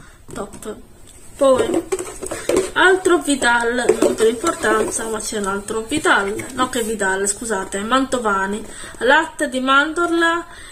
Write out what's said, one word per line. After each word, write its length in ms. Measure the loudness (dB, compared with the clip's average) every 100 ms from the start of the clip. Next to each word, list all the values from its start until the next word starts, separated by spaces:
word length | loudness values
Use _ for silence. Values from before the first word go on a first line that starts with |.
| -20 -20 -14
Top. 440 | -12 -12 -12 -14 -14 -18 -20 -20 -20 -20 2
Poi, 480 | 4 6 4 0 -2 -6 -6 -10 -10 -6 0 0 0
altro 440 | 4 4 6 4 2
Vidal, 680 | 2 0 2 2 2 2 2 4
non 140 | 2
per 140 | 4 2
importanza, 760 | 2 -2 0 0 2 0 -4 -4
ma 100 | -6
c'è 200 | -4 -4
un 80 | -4
altro 360 | -4 -4 -6
Vidal, 500 | -4 -2 2 2 2 -6 -8
no 160 | -4 -2
che 140 | -2
Vidal, 440 | -4 -2 -2 0 -2
scusate, 540 | -4 -4 -4 -4 -6
Mantovani, 840 | 0 0 2 0 0 0 -2 -4 -8 -14 -16 -2
latte 500 | 4 4 2 -4 -4
di 100 | -2
mandorla 880 | 4 4 4 0 0 2 2 0 -6 -16 -18